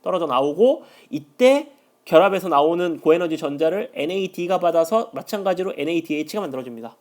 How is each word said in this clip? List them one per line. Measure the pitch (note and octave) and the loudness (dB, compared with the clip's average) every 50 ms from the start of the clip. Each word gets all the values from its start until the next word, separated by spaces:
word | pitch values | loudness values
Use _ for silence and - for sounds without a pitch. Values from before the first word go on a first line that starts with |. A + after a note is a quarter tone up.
떨어져 | _ F#3 F3+ F3+ E3+ | _ -4 -2 -2 -2
나오고 | D3 B2 B2+ C#3 D3 D3 E3+ A3 C4 D4 - - - - - _ _ | 0 0 0 0 0 2 4 4 4 4 0 -6 -20 -20 -20 _ _
이때 | - D3+ - _ _ - B3 B3+ C4+ C#4+ D#4 - _ _ _ _ _ _ _ - | -10 -10 -10 _ _ 4 4 4 6 4 0 -6 _ _ _ _ _ _ _ 4
결합에서 | E3+ D#3+ F#3 G3 G3 F#3 F3+ F#3 | 6 6 6 6 2 0 -2 0
나오는 | D#3 C#3+ D3 D#3+ E3+ F3 F3+ F3 D#3+ A#2+ | 2 4 4 4 2 0 -2 -4 -4 -2
고에너지 | - D#3 D#3+ E3+ F3+ E3 D#3+ | 2 2 2 4 2 -4 -4
전자를 | D3 D#3+ C#3+ C#3+ C#3+ D#3+ D#3+ F3+ G3+ G#3+ C4 - | -6 -6 -8 -4 0 0 0 0 -2 -6 -8 -8
엔에이디가 | F3 C#3+ D#3 F#3 G3 F#3+ F3+ - - F3 F3 F#3+ F3+ | -8 -6 -4 -4 -4 -6 -6 -6 -8 -4 -2 -2 0
받아서 | F3+ E3+ E3 E3 E3 A3 A3 A3 - - - | 0 2 2 2 0 2 0 -2 -2 -4 -10
마찬가지로 | C#3 - - - G3+ F#3+ G3 F#3 F3 F#3 G3 - | -14 -10 -8 -10 -4 -2 -2 -2 -2 -4 -6 -6
엔에이디에이치가 | - C#3+ D#3 E3+ E3 E3 - D#3 D3+ D3+ D3+ - G#3 | -6 -4 -2 -2 -4 -4 -4 -6 -6 -6 -6 -6 -8
만들어집니다. | G3 D3+ C3 C3 B2 B2+ A#2 A2+ A2+ A2+ - _ | -8 -6 -8 -10 -10 -12 -14 -14 -16 -16 -18 _